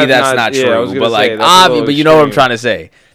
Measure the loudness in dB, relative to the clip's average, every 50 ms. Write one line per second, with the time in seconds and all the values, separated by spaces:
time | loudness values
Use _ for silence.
0 | 2 2 2 0 0 0 0 -2 -2 -2 -2 -2 -2 0 0 -2 -2 -4 -4 -4
1 | -2 -2 0 0 -2 -2 -2 -2 0 2 4 4 4 2 2 0 -2 -2 -2 0
2 | 2 2 4 4 2 2 2 0 0 0 -2 -2 -4 -4 -4 -4 -8 -14 _ _
3 | _ _ _